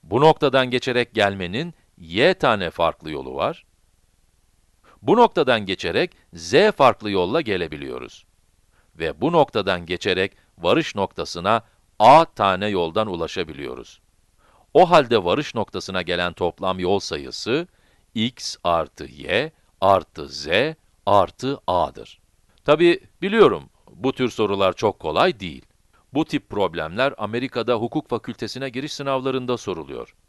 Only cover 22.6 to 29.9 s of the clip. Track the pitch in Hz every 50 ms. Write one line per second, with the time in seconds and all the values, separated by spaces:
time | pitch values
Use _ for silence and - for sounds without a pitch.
22.6 | _ - 147 156 175 175 170 - - _ _ _ 175 196 208 233 190 135 98 76
23.6 | 69 - _ _ _ - - - 90 131 - - 127 113 - - 110 98 101 98
24.6 | 98 92 90 - - 104 - _ - 78 78 92 147 190 151 104 98 85 69 64
25.6 | _ _ _ _ _ _ _ _ _ _ - 139 160 - 151 139 _ _ - 104
26.6 | 98 87 80 85 78 80 85 110 131 139 120 - 107 104 110 123 127 131 - 127
27.6 | 113 120 123 107 113 120 - 156 - _ 123 110 - - 117 - 117 107 - 127
28.6 | 135 135 117 131 135 156 - - 143 139 135 131 127 135 131 131 127 123 123 113
29.6 | - 104 90 82 73 67